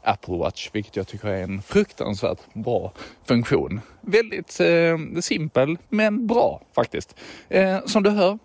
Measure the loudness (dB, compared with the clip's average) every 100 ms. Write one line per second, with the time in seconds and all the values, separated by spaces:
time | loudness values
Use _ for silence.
0 | -2 -4 -4 -4 -4 -4 -8 -8 -6 -8
1 | -8 -8 -6 -4 -4 -8 0 0 0 -4
2 | -6 -2 -2 -4 -8 -8 -2 -2 -4 -12
3 | -20 -20 0 0 2 0 0 -6 -10 -16
4 | 0 0 2 -6 -10 0 4 4 4 0
5 | -4 -6 -4 -2 0 2 2 0 _ 2
6 | 2 2 0 2 2 0 _ -2 -2 -2
7 | -10 -18 -20 -20 -2 2 2 0 0 2
8 | 4 4 2 0